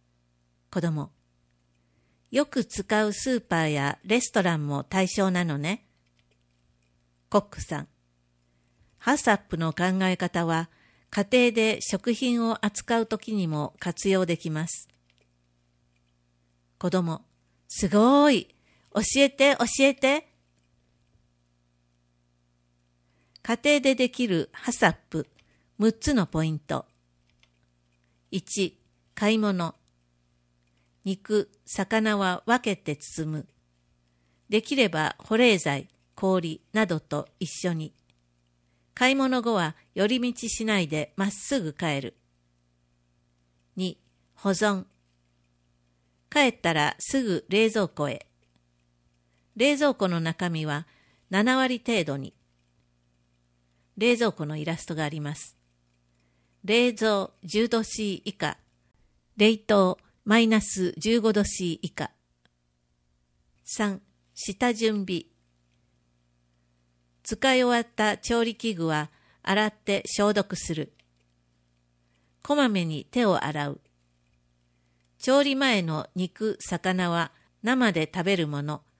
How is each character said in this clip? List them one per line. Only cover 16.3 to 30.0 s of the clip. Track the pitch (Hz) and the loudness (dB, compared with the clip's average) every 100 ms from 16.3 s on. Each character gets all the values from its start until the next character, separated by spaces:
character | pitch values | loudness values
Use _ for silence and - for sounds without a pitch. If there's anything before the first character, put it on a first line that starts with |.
| _ _ _ _ - | _ _ _ _ -8
子 | 180 | -2
供、 | 185 170 160 _ _ _ _ - | 0 -2 -4 _ _ _ _ -12
す | - 175 | -4 2
ご | 202 240 285 294 | 4 6 6 6
い。 | 226 - _ _ _ _ | 4 -2 _ _ _ _
教 | 208 - 262 | -2 0 4
え | 277 | 4
て、 | 277 277 262 | 4 4 4
教 | 233 - 277 | 0 4 2
え | 269 | 4
て。 | 262 294 - _ _ _ _ _ _ _ _ _ _ _ _ _ _ _ _ _ _ _ _ _ _ _ _ _ _ _ _ _ _ - | 2 0 -4 _ _ _ _ _ _ _ _ _ _ _ _ _ _ _ _ _ _ _ _ _ _ _ _ _ _ _ _ _ _ -10
家 | - 233 | -6 0
庭 | 294 294 | 2 4
で | 269 262 | 4 2
で | 247 | 0
き | 254 240 | 0 0
る | 165 - | 0 -2
ハ | - - | -8 -6
サ | - 180 | 2 2
ッ | - _ | 2 _
プ、 | 156 - _ _ _ _ - | -8 -8 _ _ _ _ 0
六 | 220 | 0
つ | 226 - | 0 0
の | 254 160 | 0 0
ポ | 160 | 0
イ | 160 | -2
ン | 151 | -4
ト。 | - 139 - _ _ _ _ _ _ _ _ _ _ _ _ _ _ | -6 -8 -8 _ _ _ _ _ _ _ _ _ _ _ _ _ _
一、 | 185 - 202 185 - _ _ _ | -10 -6 -4 -4 -6 _ _ _
買 | - 208 220 | -2 0 2
い | |
物。 | 208 180 165 - _ _ | 0 -2 -4 -8 _ _